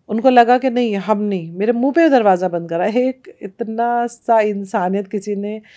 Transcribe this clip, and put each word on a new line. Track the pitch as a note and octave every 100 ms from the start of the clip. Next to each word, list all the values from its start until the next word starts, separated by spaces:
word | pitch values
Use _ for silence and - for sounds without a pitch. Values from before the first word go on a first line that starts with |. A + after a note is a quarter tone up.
| -
उनको | A3 C4
लगा | B3+ A#3 B3
कि | C4
नहीं, | A#3 A#3+ G3+
हम | F3+ G#3
नहीं, | G#3 G3 E3
मेरे | F3 G#3+
मुंह | A#3 C4
पे | C#4+ E4
दरवाज़ा | C4+ G#3 F3+ F#3
बंद | E3+ E3+
करा। | E3 F#3
एक | A3 B3+ B3+ - -
इतना | G3+ F#3+ A3 A3 A#3+ A#3+ A#3+
सा | - - A3+
इंसानियत | G#3+ G3+ G3 G#3+ F3+ G3 G3
किसी | G#3 G3 G3+
ने | G3+ G#3+ G#3+